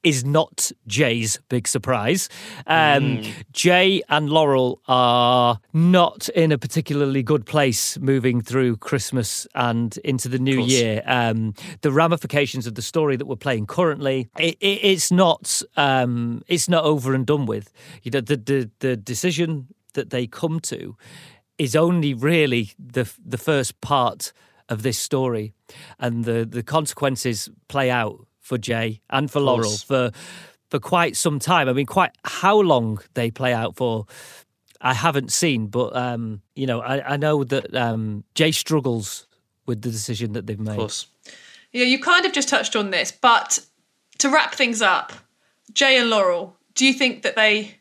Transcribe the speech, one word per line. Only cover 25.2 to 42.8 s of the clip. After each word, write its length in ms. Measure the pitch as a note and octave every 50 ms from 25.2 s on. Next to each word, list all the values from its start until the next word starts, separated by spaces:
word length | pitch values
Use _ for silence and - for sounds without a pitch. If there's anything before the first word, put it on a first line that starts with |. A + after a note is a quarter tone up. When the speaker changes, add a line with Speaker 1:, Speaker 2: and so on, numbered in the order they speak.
| C3 B2+ A#2 G#2+ G#2+ G#2+ _ _ _ - - - - - - _
Speaker 1:
and 240 | B2+ B2 A#2 A#2 A#2
the, 220 | A#2 A#2 A#2 A#2 A2+
the 120 | - A#2+ A2+
consequences 840 | - C#3+ D#3+ D3+ - - - D3 C#3 C3 A2+ - B2+ A2+ F#2 - - - _ _
play 220 | _ - C#3 C3+ B2+
out 360 | B2 A#2+ A2+ G#2+ - - - _ _ _
for 160 | _ - B2+
Jay 440 | A#2+ G#2 - A#2 A2+ A2+ A2+ A2 - _ _
and 200 | - C3+ D3 C3+
for 100 | - D3
Speaker 2:
Of 60 | C#3+
Speaker 1:
Laurel 180 | C3+ B2 A#2 A2+
Speaker 2:
course. 180 | G#2 G#2+ G#2 -
Speaker 1:
for, 280 | - C#3 C3 B2 A#2 A2+ - - - - - - - _ _ _ _
for 100 | - C#3
quite 360 | - - F#3 F3 E3+ C#3+ -
some 220 | - - E3+ D3+ C3+
time. 280 | - D3 F3+ E3+ C#3+
I 60 | C3 B2
mean, 140 | C3+ C#3+
quite 240 | - - F#3+ F3+ - _ _ -
how 360 | - - - - F#3+ G#3 G#3+
long 380 | G3+ F3 D3 B2 A#2 A2 G#2+ G2+ - _ _
they 160 | C3 A#2+ A#2
play 200 | A2 - C3+ B2+
out 240 | B2 A2+ A2+ - F#2
for, 300 | - B2+ A#2+ A2+ A2 G2+ _ - - - - - - _ _ _ _ _ _ _ _
I 140 | - B2+ B2+
haven't 380 | A2 G#2+ E3+ C#3+ C#3+ B2+ -
seen, 360 | - - F3 E3 C3+ A2+ A2
but, 280 | G#2 G#2 B2 B2 - -
um, 460 | B2+ B2 B2 A#2+ A#2 A#2 A2 G#2+ G2+ _ _ _
you 120 | - C3+
know, 140 | C3 A#2 A2+
I, 320 | A#2 B2+ C3 C#3 - C3 C#3+
I 40 |
know 260 | C#3+ D3 D3+ D3+ D3 C3+
that, 300 | B2 C3+ C3+ - - -
um, 480 | B2+ A#2+ A#2 A2+ A2+ A2 G#2+ G#2 G#2 - _ _
Jay 160 | - D#3 D#3+
struggles 720 | D#3 - - - D#3+ D3+ B2 C3+ A#2 A2+ G#2 - - - - _ _ _ _ _ _ _ _
with 160 | - A#2+ G#2+
the 80 | G#2+ B2
decision 440 | A2+ A2 G#2 - A#2 G2 A#2+ A2 G2+
that 120 | G2+ F2+
they've 140 | A2 G#2+ G2
made. 140 | A2 G#2+ G#2
Speaker 2:
Of 40 |
course. 300 | G#2 A2 G2+ - - - _ _ _ _ - - - - - - - _ _ -
Speaker 3:
Yeah, 120 | B3 B3+
you 140 | B3 C4 C4+
kind 260 | - E4+ F4 F4+ F#4
of 40 | F#4
just 160 | F#4 D4 C4
touched 280 | - C#4+ - - - -
on 160 | A3